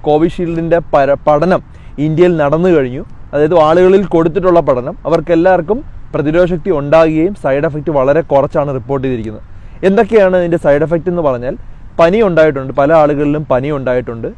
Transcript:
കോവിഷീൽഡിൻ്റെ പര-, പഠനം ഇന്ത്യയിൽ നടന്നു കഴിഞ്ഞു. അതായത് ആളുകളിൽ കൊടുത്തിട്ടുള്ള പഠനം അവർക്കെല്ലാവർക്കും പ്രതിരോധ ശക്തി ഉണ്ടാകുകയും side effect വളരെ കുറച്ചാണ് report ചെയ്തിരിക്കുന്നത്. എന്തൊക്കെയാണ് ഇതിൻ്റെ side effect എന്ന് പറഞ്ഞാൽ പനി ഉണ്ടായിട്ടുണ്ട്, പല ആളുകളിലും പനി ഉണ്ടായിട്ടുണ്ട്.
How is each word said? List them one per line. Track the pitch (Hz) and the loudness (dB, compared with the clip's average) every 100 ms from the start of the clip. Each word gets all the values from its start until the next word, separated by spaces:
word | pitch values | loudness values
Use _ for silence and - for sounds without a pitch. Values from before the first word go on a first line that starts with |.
| 156 | 0
കോവിഷീൽഡിൻ്റെ | 151 160 - 170 165 165 170 - | 0 0 -2 -6 -4 0 -2 2
പര-, | 151 139 139 - | 0 2 0 0
പഠനം | 147 170 175 - - - - 151 | 2 2 -2 -4 -20 -16 -6 -2
ഇന്ത്യയിൽ | 156 180 165 | 2 2 2
നടന്നു | 143 156 185 | 0 2 2
കഴിഞ്ഞു. | 165 131 131 - - - | 2 0 -6 -14 -18 -6
അതായത് | 143 151 160 151 | -2 2 4 4
ആളുകളിൽ | 165 185 196 185 | 4 4 4 2
കൊടുത്തിട്ടുള്ള | 165 165 190 180 170 | 0 0 0 2 2
പഠനം | 147 123 127 - 139 | 2 -2 -4 -8 -2
അവർക്കെല്ലാവർക്കും | 170 156 165 180 185 160 233 - - - | -2 0 2 4 2 0 -6 -6 -16 -8
പ്രതിരോധ | - 147 165 180 | -4 -2 0 0
ശക്തി | 175 202 156 | -2 -2 -4
ഉണ്ടാകുകയും | 143 160 160 156 170 202 | 2 2 4 2 -2 -2
side | 143 139 156 | -2 -2 -2
effect | 151 143 143 | -4 -4 0
വളരെ | 131 147 | 2 0
കുറച്ചാണ് | 160 139 135 - 143 | 2 0 2 -2 -4
report | 131 117 139 131 | -6 -4 -4 -2
ചെയ്തിരിക്കുന്നത്. | 123 110 107 - - - - 185 | -4 -8 -14 -18 -18 -18 -2 0
എന്തൊക്കെയാണ് | 202 202 220 190 185 | 2 2 4 4 2
ഇതിൻ്റെ | 175 165 - | 0 0 2
side | 147 151 | 0 0
effect | 170 180 | -2 -2
എന്ന് | 175 | -2
പറഞ്ഞാൽ | 151 123 123 - - - - - | -2 -2 -6 -10 -14 -18 -12 2
പനി | 165 214 208 | 2 4 2
ഉണ്ടായിട്ടുണ്ട്, | 160 156 139 131 | 4 2 2 -4
പല | 131 139 | 0 2
ആളുകളിലും | 160 147 143 147 147 151 | 4 4 2 -2 -2 -2
പനി | 127 139 | -2 -2
ഉണ്ടായിട്ടുണ്ട്. | 143 131 127 120 117 127 | -4 -2 -2 -4 -10 -10